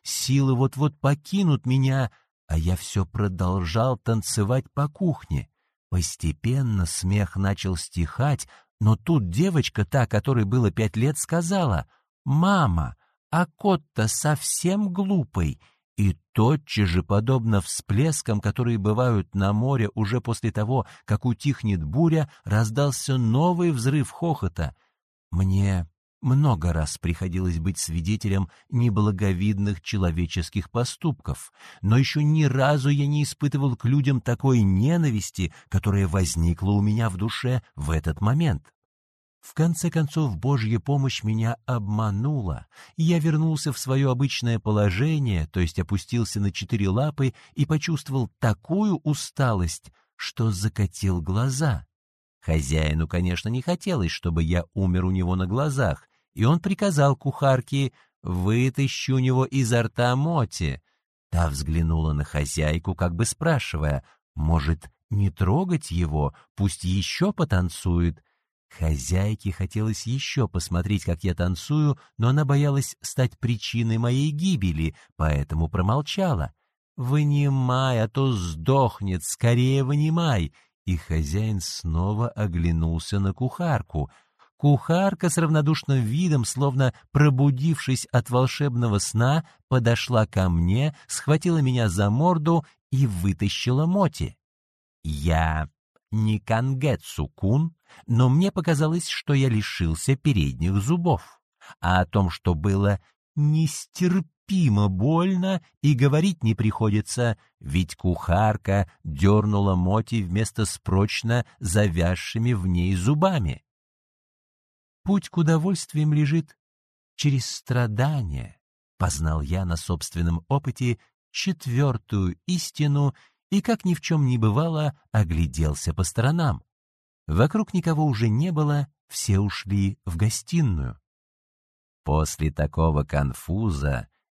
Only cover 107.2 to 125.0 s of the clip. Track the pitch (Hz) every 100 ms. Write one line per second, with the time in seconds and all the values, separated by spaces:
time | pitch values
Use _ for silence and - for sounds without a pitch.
107.2 | 120 104 _ _ 131 - - - 90 87
108.2 | - 87 110 107 - 98 87 _ 78 71
109.2 | 98 107 107 101 101 90 90 107 110 117
110.2 | 90 95 113 - 101 - - 95 104 -
111.2 | 113 120 - - 87 104 104 82 85 90
112.2 | - 110 120 110 92 87 90 92 101 151
113.2 | 190 165 82 62 _ _ _ _ _ _
114.2 | _ _ _ _ _ _ _ _ - 202
115.2 | - 170 160 160 180 180 - 151 151 147
116.2 | 143 165 156 _ _ _ _ _ _ -
117.2 | 147 135 - - - 123 120 104 135 147
118.2 | 95 69 58 - _ _ _ - 87 71
119.2 | 80 78 71 90 90 82 - 82 - 85
120.2 | 85 82 - 143 139 - 123 113 _ _
121.2 | _ - 190 175 131 120 143 120 - 101
122.2 | 92 87 - 180 - - 147 143 143 -
123.2 | _ _ - 196 - 220 180 170 - 160
124.2 | 131 123 110 107 165 156 147 -